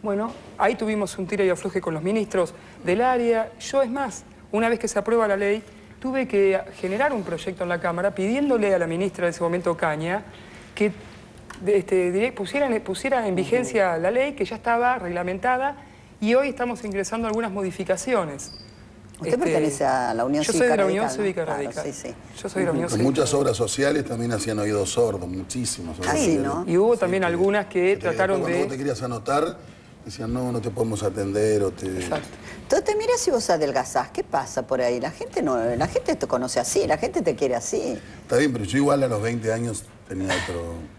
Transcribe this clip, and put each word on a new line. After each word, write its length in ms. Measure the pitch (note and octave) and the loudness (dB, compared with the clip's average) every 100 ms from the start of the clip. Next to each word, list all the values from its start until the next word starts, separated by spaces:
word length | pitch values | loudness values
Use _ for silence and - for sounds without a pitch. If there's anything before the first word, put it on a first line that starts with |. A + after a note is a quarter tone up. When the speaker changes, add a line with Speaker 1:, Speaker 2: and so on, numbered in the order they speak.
Speaker 1:
Bueno, 280 | G#3+ G3+ A3+ - - - | 0 -2 -2 -6 -18 0
ahí 160 | G3+ B3 | 2 2
tuvimos 420 | G#3+ G#3+ G3 - | 0 0 -2 -4
un 80 | F3+ | -4
tira 160 | G3+ | 2
y 60 | F#3+ | 2
afloje 320 | F3 G3 F#3 | 2 -2 -2
con 120 | F3 D#3+ | -2 -2
los 80 | |
ministros 500 | E3+ A3 G#3 F#3+ E3 - - - E3 | 0 0 0 0 0 -4 -20 -8 -2
del 160 | F#3+ | 2
área. 500 | B3+ B3+ A#3 A3+ A3 - | 4 4 4 2 0 -6
Yo, 220 | - C4+ | -2 2
es 80 | C4 | 2
más, 340 | C4 C4+ - - - - | 0 -4 -6 -16 -20 -4
una 180 | G#3 A3+ | 0 2
vez 80 | A#3 | 2
que 80 | A3+ | 0
se 120 | G3+ | -2
aprueba 280 | G3+ A#3 A3 | 2 4 4
la 80 | G3 | 2
ley, 280 | G3+ G#3+ - - - - | 2 0 -2 -20 -20 -8
tuve 280 | C4 C4+ B3+ | -4 -2 2
que 320 | G3+ G3 F#3+ - - | 4 4 4 -2 -6
generar 320 | F#3+ G3+ C#4+ | -4 0 0
un 120 | B3 | 0
proyecto 400 | F3 E3 - F3+ | -4 -6 -6 -4
en 60 | F3 | -2
la 120 | F3 | 0
Cámara 340 | F3+ E3+ G3 G3 | 0 0 0 0
pidiéndole 580 | F#3+ B3+ C#4+ A#3+ G3+ | 0 2 2 4 4
a 60 | F#3+ | 4
la 80 | E3 | 2
ministra 380 | E3+ G3 - F3 | 0 -2 0 -2
de 60 | |
ese 100 | E3+ | 0
momento, 320 | E3+ F3 F3 E3 | 0 0 0 0
Caña, 480 | E3 D3+ D#3+ G3 G3+ - - - - - | 0 0 -2 -4 -6 -18 -20 -20 -16 0
que, 180 | G#3 - - - - - - - | 0 0 -14 -20 -20 -20 -18 -8
de-, 160 | F#3 G3+ | 2 2
este, 320 | F#3 F#3 F3+ | 4 2 2
diré, 200 | F#3 A#3+ | 2 0
pusiera 360 | B3+ F#3+ C#4+ C#4+ | -2 -4 0 0
en, 60 | A3 | 0
pusiera 460 | - F#3 C4 C4 G#3+ | -2 -4 0 0 2
en 80 | F#3 | 0
vigencia 640 | F#3 A#3+ B3 A3+ F#3+ E3 | 2 0 2 2 2 2
la 140 | F3 | 2
ley 220 | A#3+ C#4 | 2 0
que 120 | C#4+ F#3 | -2 -6
ya 100 | G#3+ | -4
estaba 420 | - A#3 A#3+ B3+ | 0 2 2 0
reglamentada 760 | F3+ F3 F3+ F#3 A3 B3+ C4+ C#4+ - - - - | -2 -4 -4 -2 0 2 0 -4 -14 -20 -20 -4
y 140 | G#3+ B3 | 2 4
hoy 140 | C#4 | 2
estamos 340 | C4+ B3 A#3 | -2 -4 -4
ingresando 440 | G#3+ G3 F#3+ A3+ A3+ | -4 -4 -2 -2 -2
algunas 220 | G#3+ A#3 | -2 -2
modificaciones. 1000 | G3 F#3+ - F#3 F#3 - A#3+ E3 C#3 - - - - - - - - | -2 -4 -4 -2 -2 2 0 0 -6 -12 -16 -20 -20 -20 -20 -20 -10
Speaker 2:
Usted 140 | - | -2
Speaker 1:
Este, 40 | B3 | 0
Speaker 2:
pertenece 460 | E4 D#3 A3 - C4+ | 2 2 2 2 2
a 280 | C3 B2 | 2 0
la 100 | A2+ | 0
Unión 200 | B2 G#3 D4+ | 2 2 2
Speaker 1:
yo 80 | |
Speaker 2:
Cívica 120 | - B3 | 2 4
Speaker 1:
soy 40 | |
de 60 | G#3 | 4
la 80 | F#3+ | 2
Unión 180 | F#3+ A3 | 2 0
Speaker 2:
Radical, 120 | - | 0
¿no? 60 | |
Speaker 1:
Cívica 200 | G3+ F3+ D#3+ | -2 -2 -4
Speaker 2:
Claro, 160 | C#3+ | -4
Speaker 1:
Radical. 200 | C#3+ - D3 | -4 -6 -8
Speaker 2:
sí, 60 | |
sí. 220 | C3+ - - - - | -8 -12 -14 -16 -10
Speaker 1:
Yo 80 | G3 | -6
soy 100 | F#3+ | -2
de 40 | F#3 | 0
la 40 | |
Unión 160 | D3+ E3+ | 0 0
Speaker 3:
Con 40 | G#2+ | 2
Speaker 1:
Cívica 60 | B2+ | 2
Speaker 3:
muchas 140 | C3+ C3 | 4 2
Speaker 1:
Radical. 160 | C#3+ | 4
Speaker 3:
obras 160 | C#3+ G#2+ | 2 2
sociales 480 | A2 - C#3 D3 - | 0 2 2 2 -2
también 260 | A#2 A#2+ | -2 -2
hacían 280 | A2 G#2 G#2+ | -2 -2 -2
oídos 300 | G#2 G#2 F#2+ | 0 0 0
sordos, 360 | - A#2 G2+ F2 | 2 2 2 -6
muchísimas 680 | F#2 F2 B2+ A#2 - E2+ E2 | -8 -6 -4 -4 -6 -8 -6
obras 120 | F2+ | -2
Speaker 2:
Ah, 20 | G#3+ | 2
sí, 180 | A#3 D#3 | 2 2
Speaker 3:
sociales. 60 | C#3 | 0
Speaker 2:
¿no? 180 | D3 F3+ | -4 2
Speaker 1:
Y 120 | E3+ | 4
hubo 160 | G#3+ | 4
Speaker 3:
Sí, 60 | A#3 | 4
Speaker 1:
también 200 | F3+ F#3+ | 2 2
Speaker 3:
que, 40 | F3+ | 0
Speaker 1:
algunas 380 | E3+ F#3+ G#3 G3+ | 2 2 2 0
que 60 | F#3 | 2
Speaker 3:
que 140 | F3+ G3+ | 2 2
te, 60 | |
Speaker 1:
trataron 380 | F3+ D#3 F#3+ G3 | 0 0 2 2
Speaker 3:
cuando 180 | E3 F3 | 0 0
Speaker 1:
de 60 | |
Speaker 3:
vos 80 | F3+ | 0
te 60 | C3 | -2
querías 240 | C#3 B2+ | -2 -2
anotar, 560 | B2 A#2+ - C#3 E3 E3+ - - - - - | -4 -4 0 2 0 -2 -14 -20 -20 -18 -16
decían, 280 | - A2+ | -8 -4
"No, 180 | B2 B2+ | -2 -2
no 80 | A#2+ | -2
te 80 | A2+ | -4
podemos 340 | G2 A2+ G#2 | -2 -2 0
atender", 580 | G#2 F#2 G2 G2+ A2 G#2+ | -2 -2 0 2 4 4
o 80 | G2 | 2
te 160 | E2+ F#2+ | -2 -6
Speaker 1:
Exacto. 420 | F#2 F2+ D3+ - - - - | -4 -4 -4 -6 -16 -16 -16
Speaker 2:
Entonces, 240 | - D#4+ G4 | 0 2 2
te 100 | G#4 | 0
mira 180 | A4 A#4+ | 2 2
si 120 | - | 2
vos 180 | B3+ - | 0 2
adelgazás, 600 | E3 D3 C3 C3+ - B2 | 2 2 0 0 -2 -2
¿qué 120 | - | -6
pasa 420 | - C#3 B2+ - A#2+ | -2 -2 -2 -6 -2
por 140 | C3 | 0
ahí? 200 | B2 B2 | 2 0
La 100 | C3+ | -4
gente 300 | - A#4+ - | -6 -6 -2
no, 160 | D#3+ A#2+ | 0 0
la 300 | A#2 A#2+ E3 | 0 0 0
gente 280 | B4+ - D#4+ | 0 -2 -2
te 100 | B2+ | 0
conoce 320 | B2+ B2+ - | -2 0 -2
así, 260 | A#2+ - - | 0 0 2
la 100 | D3+ | 0
gente 240 | A3+ F4 | 0 0
te 140 | G#3 B2+ | 0 0
quiere 200 | C#3 A#2+ | 0 0
así. 440 | - A4 - B2+ - - | -2 -2 -2 -6 -10 -18
Speaker 3:
Está 160 | - B2 | 0 2
bien, 160 | D3 | 2
pero 100 | A#2+ | 0
yo 140 | G2 C3 | 0 2
igual 260 | C#3+ C#3+ | 4 4
a 40 | C3 | 2
los 120 | A2 | 0
veinte 300 | A2+ A#2 A2 | -2 -2 -2
años 320 | A2+ A#2 G2+ - - - | -2 -2 -6 -10 -20 -10
tenía 200 | F#2+ F#2+ | -6 -2
otro 480 | - - F2 E2+ E2 D#2 | -2 -2 -6 -6 -10 -12